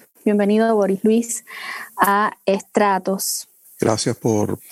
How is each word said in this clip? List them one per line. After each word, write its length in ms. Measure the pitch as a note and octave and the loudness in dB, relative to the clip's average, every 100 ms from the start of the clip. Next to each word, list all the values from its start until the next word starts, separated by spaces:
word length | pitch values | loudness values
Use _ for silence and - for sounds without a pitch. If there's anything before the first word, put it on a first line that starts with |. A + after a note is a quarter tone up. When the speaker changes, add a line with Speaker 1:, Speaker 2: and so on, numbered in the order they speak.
| _ _ | _ _
Speaker 1:
Bienvenido, 500 | A3 G#3 G3+ G#3+ A3+ | 0 2 2 2 2
Boris 260 | A3 F#3+ F#3+ | 2 0 0
Luis, 420 | A3 A3 A#3 - - - - - - - | 2 2 0 -8 -12 -16 -14 -14 -10 -2
a 400 | G3+ G3+ G#3+ - - | 0 2 0 -2 -2
Estratos. 1000 | G3 - A3 G3+ F#3+ F#3 G3 - - - _ - - | -2 0 0 2 0 -2 -4 -4 -8 -10 _ -14 -2
Speaker 2:
Gracias 360 | A2 A2 - A2+ | 0 0 -2 -2
por 420 | B2 G#2+ F#2+ F#2+ - | 0 0 0 -4 -10